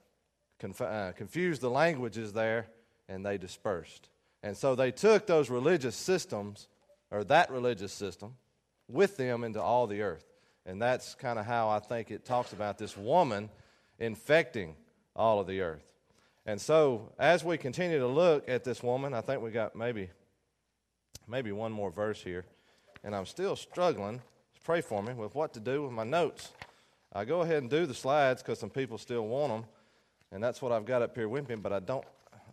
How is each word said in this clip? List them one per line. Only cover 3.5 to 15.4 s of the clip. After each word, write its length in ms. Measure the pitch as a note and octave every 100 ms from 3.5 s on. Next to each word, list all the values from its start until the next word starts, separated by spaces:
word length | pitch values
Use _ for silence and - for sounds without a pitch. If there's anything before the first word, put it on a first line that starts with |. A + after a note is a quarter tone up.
| - A2 F2+ D#2+ - _ _ _ _
And 140 | G#2 G2+
so 180 | C#3
they 160 | B2+ C3
took 360 | B2 G#3 G#3+ G3
those 240 | E3 C3
religious 440 | B2 C3+ F3+ B2+
systems, 720 | - - F#3 - A2 G2+ G2 - _ _ _ _
or 120 | G#2
that 260 | G2 D3+ F3
religious 420 | C3 B2 G#2+ G2
system, 420 | - G2+ F2 G#2 C3 _ _ _ _ _
with 280 | B2 F#3+ -
them 280 | B2+ A#2+
into 180 | A#2 G#2+
all 240 | F#2 A#2+ A#2+
the 160 | G2+
earth. 220 | G#2 D#2+ - _ _ _ F2+
And 140 | F#2+
that's 340 | A#2+ B2+ -
kinda 280 | - C3 A#2
how 260 | G#2 A#2+ A2
I 100 | G#2+
think 320 | - A#2+ G#2+
it 140 | G#2
talks 280 | - B2 B2
about 260 | F#2+ G#2 G2+
this 180 | G#2 -
woman 540 | G#2 E3 D#3+ G#2 G#2+ - _ _ _ _
infecting 800 | A#2 G#2 - D#3 E3 A2+ F2 D#2 _ _ _
all 260 | - A2 G#2